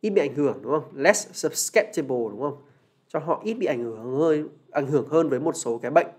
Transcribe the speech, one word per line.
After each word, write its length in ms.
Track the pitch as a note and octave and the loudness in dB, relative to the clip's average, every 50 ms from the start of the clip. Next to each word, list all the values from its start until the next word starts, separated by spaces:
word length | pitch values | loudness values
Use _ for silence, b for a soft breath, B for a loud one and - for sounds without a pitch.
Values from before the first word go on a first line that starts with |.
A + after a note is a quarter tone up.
Ít 80 | - A3 | -2 2
bị 120 | G3 G3+ | 2 2
ảnh 140 | D3 - A2+ | 2 2 0
hưởng 240 | C#3+ D3 C3+ A2 F#2+ | 0 0 0 0 -2
đúng 100 | G2+ A2 | -4 -2
không? 200 | C#3+ D#3 D3+ - - | -2 -2 -2 -6 -8
Less 320 | C#3 C#3 F3 G#3+ - - - - | 2 2 4 4 2 -2 -10 -12
susceptible 960 | - - D3+ - - - - - A3+ - - - E3+ C#3+ C3 C3 B2 A#2 A2 | -4 -4 -4 -2 -2 -6 2 2 0 0 2 -4 -6 -4 -2 -2 -2 -2 -4
đúng 100 | G#2 G#2 | -6 -6
không? 200 | C3+ C#3+ C3 - b b b b b b b b _ | -6 -6 -6 -8 b b b b b b b b _
Cho 120 | _ - E3 | _ -8 -6
họ 220 | D3 E3 D#3+ - - | -2 -2 -2 -2 -2
ít 80 | G#3+ A3+ | -6 -4
bị 120 | B3 F#3 | -2 0
ảnh 180 | - D3 A#2+ A#2+ | 0 0 -2 -2
hưởng 360 | A#2 A2+ G#2+ A2+ B2 C3 C#3 | -6 -6 -8 -8 -4 0 2
hơn, 300 | D#3+ E3 D#3 D3+ D3+ - - - _ _ | 4 4 4 2 0 -6 -12 -20 _ _
ảnh 160 | - C#3+ C#3 | -4 -4 -2
hưởng 200 | C3+ D3+ C#3+ A#2 | 2 0 0 0
hơn 220 | C3+ D3 E3 E3 D3+ | 2 2 2 4 4
với 100 | C3+ B2 | 0 0
một 140 | D3 E3 D3+ | 0 -2 -4
số 220 | - - B2 A#2 | -2 -4 -4 -4
cái 140 | A#2 - A#2+ | -4 -4 4
bệnh 160 | D3 E3+ E3+ - - | 4 4 4 4 -8